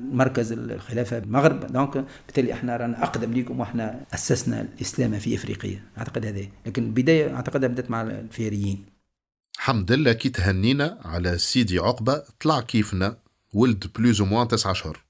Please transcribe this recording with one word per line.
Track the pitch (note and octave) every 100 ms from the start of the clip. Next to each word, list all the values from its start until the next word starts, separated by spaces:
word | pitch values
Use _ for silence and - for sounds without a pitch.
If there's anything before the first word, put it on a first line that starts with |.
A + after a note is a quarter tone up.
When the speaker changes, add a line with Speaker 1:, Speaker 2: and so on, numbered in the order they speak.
| B2+
Speaker 1:
مركز | B2+ C3 C3 A2
الخلافة | A#2 A#2 G#2+ - A#2 B2 A#2
بالمغرب. | G#2 B2+ D3+ C3+ -
دونك | B2+ C#3 C#3 C3+ - -
بالتالي | - B2
احنا | - A#2+ A#2+
رانا | A#2+ A#2
أقدم | - - A2+
ليكم، | A#2+ A#2+ B2+
واحنا | A2 A#2 A2 B2 -
أسسنا | - - B2 - A2+
الإسلام | G#2+ - - - A#2 G#2
في | A2+ A2
إفريقيا. | - G2+ G2+ G2 - -
أعتقد | A#2 - G#2+
هذا، | G2+ G2+ - A2+
لكن | G2+
البداية | A2+ A2 C3+ D#3+ C#3+ B2+
أعتقد | B2 C#3+ C3
بدأت | B2 A#2+
مع | A2+
الفهريين. | A2+ G#2 A2 - A2 G2+ G2+ G2 - _ _ _ _ _ _ -
Speaker 2:
حمد | - A#2 F#2
لله | B2+ C#3
كي | A2 C3+
تهنينا | C3 F2+ F#2+ G#2+ C#3 D3+ - E2+
على | E2+ F2+ F2
سيدي | - B2+ G#2+ F2+
عقبة، | F2+ - A#2+ C#3+ - -
طلع | D3+ C#3+
كيفنا، | A#2 A2+ G2+ F#2 F#2+ A2 _ _ _
ولد | G2+ B2+ G2+ G2+ -
بلوز | A#2+ G#2
أو | G2
موان | A2 A#2+
تسعة | A2+ F#2+
أشهر. | F2+ D#2+ D#2 _